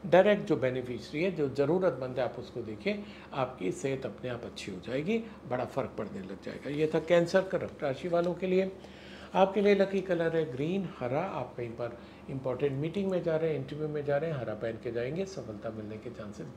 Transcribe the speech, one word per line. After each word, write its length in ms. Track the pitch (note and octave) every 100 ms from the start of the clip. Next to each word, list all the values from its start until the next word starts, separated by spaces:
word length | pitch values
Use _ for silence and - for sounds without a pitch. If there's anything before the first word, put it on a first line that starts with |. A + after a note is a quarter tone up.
| E3+
डायरेक्ट 400 | E3+ G3+ G3+ D#3
जो 100 | C#3
बेनिफिशरी 680 | B2+ B2+ A#2+ A#2 - D3+
है, 80 | F#3+
जो 180 | D#3+ C#3
ज़रूरतमंद 680 | A#2 C#3 F#3 F#3 C3 B2+ B2+
है, 80 | A#2+
आप 100 | -
उसको 220 | G#2+ B2
देखिए, 420 | G#2+ G#2 G3 G#3 - - -
आपकी 380 | D3 B2+ - F3+
सेहत 340 | - C3+ C3+ A2
अपने 240 | G2 B2+
आप 140 | A#2+
अच्छी 280 | G#2 - -
हो 60 | F2+
जाएगी, 400 | A2 C3 D#3+ A3+ A3+ - C3
बड़ा 160 | B2+ A#2
फ़र्क 260 | C3+ A2 -
पड़ने 220 | G2+ G2
लग 240 | F#2+ F#2+
जाएगा। 260 | G#2+ G#2 C3
ये 220 | D3 D#3
था 60 | E3
कैंसर 420 | D#3+ E3+ E3+ F#3+
कर्क 420 | F#3 E3 G#2+ -
राशि 240 | C#3+ C3 F3+
वालों 260 | E3+ F3
के 140 | E3+ F#3
लिए। 240 | F#3 F#3+ - - - - - - F#3
आपके 260 | F#3+ G#3
लिए 140 | G3+ G3
लकी 260 | G3 G3
कलर 340 | F#3 E3+ E3 D#3+
है 140 | D3
ग्रीन, 380 | C3 D#3 G3 F3 -
हरा। 220 | B2 C#3
आप 320 | F#3+ E3 A#2+ -
कहीं 120 | A#2+
पर 280 | A#2+ A#2 - - - -
important 420 | C3+ C3 B2 C#3+
meeting 400 | C3+ D#3+ G3+ F#3+
में 120 | F#3
जा 120 | E3 D#3
रहे 140 | D#3+
हैं, 80 | C#3+
interview 300 | C3+ D3+ D3+
में 180 | D3+ C#3
जा 120 | C#3+
रहे 140 | E3
हैं, 60 | C#3+
हरा 160 | A2
पहन 200 | G2+ A2+
के 180 | A2 B2
जाएंगे, 340 | A#2 B2 E3 F#3+
सफलता 440 | D3 A2 G#2 A2+
मिलने 280 | A2 G#2+ G#2+
के 120 | A#2+
chances 380 | G#2+ G#2 - C3+